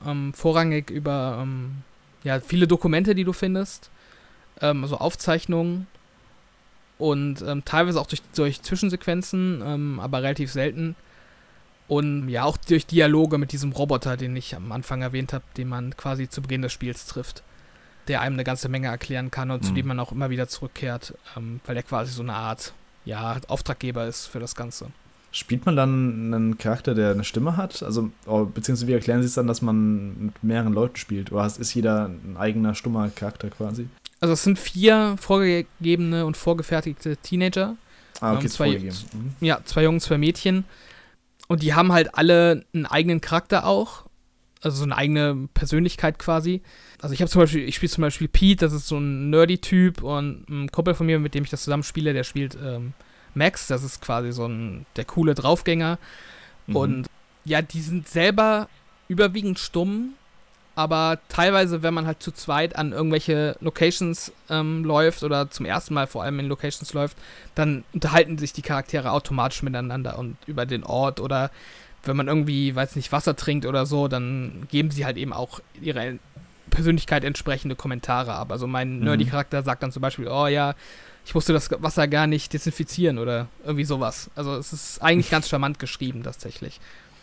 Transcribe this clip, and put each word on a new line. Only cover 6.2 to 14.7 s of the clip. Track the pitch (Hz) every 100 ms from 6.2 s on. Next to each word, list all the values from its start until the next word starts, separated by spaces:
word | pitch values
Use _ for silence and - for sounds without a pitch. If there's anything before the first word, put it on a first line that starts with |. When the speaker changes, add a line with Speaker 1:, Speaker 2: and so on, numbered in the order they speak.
| - - _ _ _ _ _ -
Speaker 1:
und, | 151 143 143 135
ähm, | 95 143
teilweise | - 156 175 165
auch | -
durch, | 151 -
durch | - 147 139
Zwischensequenzen, | - 185 202 180 - 175 185 185 185 156
ähm, | 120 147 147 127
aber | 127 135
relativ | 135 139 135
selten. | 135 139 127 165 170 - - - - _ - _ _ -
Und | 143 147 143 131
ja, | 120
auch | 143 -
durch | - 165 -
Dialoge | 165 151 156 156 151
mit | 139
diesem | 139 143
Roboter, | 135 143 127 135 127
den | 127 127
ich | - 127
am | 110